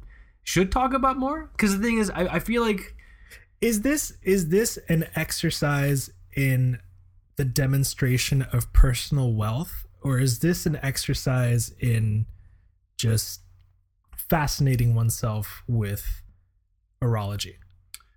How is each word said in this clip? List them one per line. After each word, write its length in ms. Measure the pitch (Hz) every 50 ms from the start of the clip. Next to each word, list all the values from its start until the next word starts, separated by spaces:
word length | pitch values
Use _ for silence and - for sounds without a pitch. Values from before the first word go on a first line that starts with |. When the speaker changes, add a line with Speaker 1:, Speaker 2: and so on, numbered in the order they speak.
| - - - - - - _ _ -
Speaker 1:
should 280 | - - - 190 190 -
talk 200 | 262 254 262 262
about 240 | 262 247 269 262
more. 340 | 269 254 269 294 320 311 - -
'Cause 200 | - - 208 196
the 60 | 196 208
thing 160 | 233 226 220
is, 120 | 214 190
I, 160 | - - 180
I 120 | 175 180 -
feel 220 | - - 226 240 233
like 320 | 226 208 190 - - - - - - - - - - - - - _ _ -
Speaker 2:
Is 220 | - 233 233 208 208
this, 300 | 269 294 302 - - - - -
is 260 | 185 190 202 175 151
this 280 | 170 202 233 233 - - - -
an 180 | 170 160 160 - -
exercise 960 | 160 160 - - - - 165 - - - 143 143 143 139 143 143 135 131 - - - - - -
in 440 | - 139 135 131 127 127 127 123 117 - - - - - - - - _ _ -
the 80 | - 143
demonstration 1000 | 127 117 - 139 131 135 139 135 - - - - 127 127 127 - - 143 135 127 - -
of 200 | 123 117 - -
personal 600 | - - 135 120 - - - 151 143 131 120 113
wealth, 520 | 107 104 107 110 131 175 - - - - - - - -
or 160 | 139 131 123
is 220 | 135 131 120 117
this 260 | - 165 180 175 -
an 120 | 170 147 - -
exercise 880 | 135 131 - - - 139 - - - 131 127 123 120 120 120 113 - - -
in 460 | - 123 113 113 110 110 107 107 110 - - - - - - - _ _ _ _ _ _ _ -
just 420 | - 117 107 104 - - - - - - - - - _ _ _ _ _ _ _ _ _ -
fascinating 800 | - - - - 160 147 139 - - 143 135 131 120 120 117 117
oneself 680 | 113 113 117 117 - - 117 107 107 104 - - - - -
with 540 | 123 113 107 101 101 101 - - - - - - - _ _ _ _ _ _ _ _ _ _ _ _ -
horology? 540 | - 120 113 107 101 98 101 101 - - - - - - - _ _ _ - - _ _ _